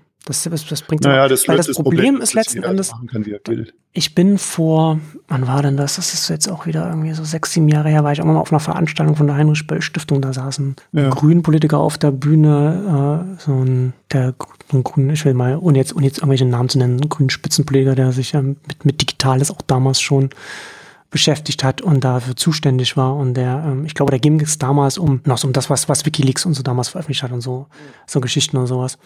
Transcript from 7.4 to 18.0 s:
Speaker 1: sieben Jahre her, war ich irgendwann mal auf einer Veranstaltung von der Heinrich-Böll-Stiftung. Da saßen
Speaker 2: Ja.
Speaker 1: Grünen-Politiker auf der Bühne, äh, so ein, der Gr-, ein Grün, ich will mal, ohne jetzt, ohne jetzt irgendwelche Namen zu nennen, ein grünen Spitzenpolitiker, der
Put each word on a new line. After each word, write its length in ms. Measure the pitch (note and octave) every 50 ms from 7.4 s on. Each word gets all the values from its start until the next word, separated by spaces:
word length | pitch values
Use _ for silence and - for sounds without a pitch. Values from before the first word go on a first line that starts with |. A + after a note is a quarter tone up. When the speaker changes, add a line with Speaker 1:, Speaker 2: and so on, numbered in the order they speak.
| - -
Speaker 1:
sieben 160 | - E3 D#3 D3+
Jahre 220 | D3+ D3+ D3+ D#3
her, 160 | D3+ D3+ D3
war 80 | D3 D3
ich 60 | D3+
irgendwann 160 | E3+ D#3 D#3
mal 60 | D#3
auf 120 | D#3 - D#3+
einer 80 | D3
Veranstaltung 560 | D#3 D#3+ E3 - E3 D3+ - - D#3 D#3 D3+ D3+
von 100 | D3 C#3+
der 80 | C#3+
Heinrich-Böll-Stiftung. 840 | C#3+ D3+ D3+ D3+ D3+ - - D#3 - - - - - - - D3 C#3
Da 100 | C3+ C3
saßen 460 | C3 B2+ B2+ C#3 C3+ - C#3 C#3 C3+ - - _ -
Speaker 2:
Ja. 160 | D#3 C#3+ C3+
Speaker 1:
Grünen-Politiker 680 | B2+ C3 D3+ D3+ E3 F3 D#3+ - D3+ D#3 D#3 D3+ D#3 D3
auf 200 | D3+ D#3 D3+ -
der 140 | - D3
Bühne, 1200 | C3+ C3 C3+ C#3+ D#3 D#3 D3+ D3+ D3 D3 D3 D3+ E3+ F#3 G3+ G3+ D#3+ C#3 C#3 C#3+ D3 D#3+ F3+ F#3 F#3+ E3+
äh, 40 | -
so 80 | D3+
ein, 400 | C3+ C3 C3 B2+ C3 B2+ B2+ B2+ B2+ - _ _ -
der 180 | C3+ B2+ B2+ B2 -
Gr-, 100 | - - - _ - -
ein 140 | - C3 B2
Grün, 240 | - - D3 C3+ C3+
ich 160 | D#3 D3+ -
will 80 | D3 C3
mal, 240 | B2 B2+ B2 C3+ E3
ohne 180 | - F3 D3 C3+
jetzt, 140 | C3+ - -
ohne 120 | - C#3
jetzt 140 | C3+ C#3 -
irgendwelche 260 | - C#3+ C#3 B2+ B2+
Namen 240 | B2+ A#2+ A#2+ A#2+ B2+
zu 80 | - C#3
nennen, 240 | B2+ B2 B2 B2
ein 80 | C#3+ D3+
grünen 200 | - - C#3+ C3
Spitzenpolitiker, 640 | - - - D3+ - - D3+ D3 C3+ C3+ C3+ C3+ C3+
der 180 | C3